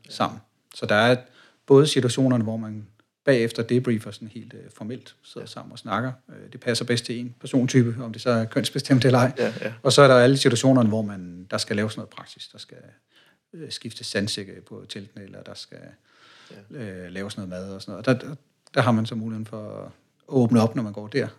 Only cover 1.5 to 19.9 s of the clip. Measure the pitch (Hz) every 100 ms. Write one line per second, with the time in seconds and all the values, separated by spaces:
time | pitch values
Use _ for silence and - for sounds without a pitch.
1.5 | _ - 139 151 135 123 135 131 123 110
2.5 | 113 110 107 104 _ _ _ - 127 113
3.5 | - 113 123 127 110 107 101 110 117 110
4.5 | 104 92 - 110 127 - _ - 123 113
5.5 | - - - 113 101 127 127 _ - 98
6.5 | 127 123 117 120 120 - 117 123 - -
7.5 | 131 127 135 117 117 117 113 127 117 113
8.5 | 135 - 143 - 131 135 123 131 - 110
9.5 | 113 - - 139 143 139 127 123 135 139
10.5 | 117 135 131 113 110 104 98 87 87 95
11.5 | 107 - 104 107 117 - - - - -
12.5 | - - - 113 110 _ _ _ _ _
13.5 | 170 151 - 113 - 113 104 104 - 98
14.5 | 92 - 104 98 107 101 104 98 98 95
15.5 | 98 - - - 104 _ _ _ - -
16.5 | 101 107 151 107 92 90 92 101 110 92
17.5 | 90 95 95 - 95 117 113 131 151 _
18.5 | _ _ 139 120 110 110 113 113 110 107
19.5 | 110 104 104 98